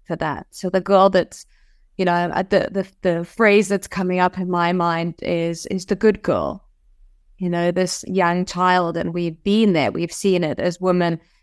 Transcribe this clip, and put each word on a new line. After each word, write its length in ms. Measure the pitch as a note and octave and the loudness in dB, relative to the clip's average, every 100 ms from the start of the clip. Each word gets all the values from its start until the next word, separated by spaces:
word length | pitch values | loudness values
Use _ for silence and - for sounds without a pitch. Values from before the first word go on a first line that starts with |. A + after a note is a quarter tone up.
for 120 | - E3 | -12 -6
that. 320 | D#3 B2 - | -6 -6 -12
So 200 | - F#3 | -10 -2
the 100 | F#3 | -2
girl 300 | F#3 G3 G3 | 4 6 6
that's, 360 | F#3+ - - - _ _ _ _ - | 4 -2 -10 -20 _ _ _ _ -4
you 80 | |
know, 80 | F3+ | 0
uh, 300 | F3 F3 - | 0 0 -2
the, 260 | F#3+ G3 - | 0 0 0
the, 160 | F#3+ - _ | -4 -8 _
the 220 | F#3 E3+ | -2 -2
phrase 440 | F3 - A3 G3+ G3+ | -6 2 4 4 4
that's 180 | G3+ - | -2 -4
coming 320 | F#3 F3+ F3+ | -4 -2 2
up 180 | F3+ F#3+ | 0 0
in 140 | F3+ | -2
my 220 | F3 E3+ | 0 0
mind 420 | F3+ E3+ E3 E3+ - | 0 0 -2 -4 -6
is, 440 | - E3+ E3+ E3 - | -4 -2 -2 -6 -6
is 200 | F#3 - | -8 -4
the 80 | |
good 280 | G3 G#3+ G3+ | 2 2 2
girl. 380 | - G2+ C#2+ G3 _ _ _ _ - _ _ - | -2 -2 -2 -6 _ _ _ _ -20 _ _ -8
You 120 | F3+ | -4
know, 200 | F3 F3 | 0 0
this 340 | F3+ F3+ - - | 0 -4 -6 -4
young 360 | F#3 E3+ F3+ F#3 | 0 0 0 -4
child, 500 | F3+ F#3 F3+ E3+ E3 | 0 2 2 0 -4
and 180 | E3 | -4
we've 260 | F3 E3+ E3 | -4 -6 -4
been 300 | G3+ G#3+ G#3+ | 0 4 4
there, 180 | E3 A#2 | 4 0
we've 200 | - E3+ | -2 -6
seen 300 | - G3 F3+ | -2 0 0
it 160 | D#3 - | 0 -2
as 220 | F3+ F3 | -4 -2
women. 400 | F#3 F3+ E3+ E3 _ _ | 0 2 0 -2 _ _